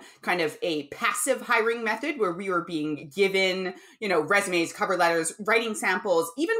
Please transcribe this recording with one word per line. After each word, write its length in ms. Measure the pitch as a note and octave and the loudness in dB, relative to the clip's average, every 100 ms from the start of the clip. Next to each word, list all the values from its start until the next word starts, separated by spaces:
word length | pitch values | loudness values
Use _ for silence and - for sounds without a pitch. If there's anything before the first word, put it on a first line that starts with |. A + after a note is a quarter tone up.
| - - | -10 -10
kind 180 | G#3+ F3 | -4 0
of 160 | D3+ - | 0 -2
a 220 | E3+ D3+ C#3+ | -2 -2 -4
passive 540 | - A3+ - C#4 A#3+ | -2 -2 0 0 -2
hiring 420 | A3 A#3 A3 A#3 | 2 2 2 0
method 340 | A3 A3+ D4 D4 | -2 -2 -4 -2
where 140 | F#3 | -2
we 160 | E3+ G3 | -2 -2
were 160 | F3 | -2
being 480 | E3+ D#3+ D3+ C#3+ D3+ | -2 -4 -4 -4 -8
given, 600 | G3 G3 F#3+ F#3+ F#3 F3+ - - - | 0 2 4 2 0 -4 -8 -18 -8
you 80 | G#3 | 0
know, 120 | D#3 | 0
resumes, 520 | D3+ G3+ G3 F3 D#3+ | 4 2 2 0 0
cover 240 | - G3 F3+ | -2 -2 2
letters, 380 | E3+ E3 D#3+ - G#3 | 4 2 -2 -4 2
writing 280 | A3+ A#3 | 2 2
samples, 580 | G3+ G#3 - G3+ E3 - - | -2 0 0 2 2 2 -2
even 180 | E4+ A4+ | 0 0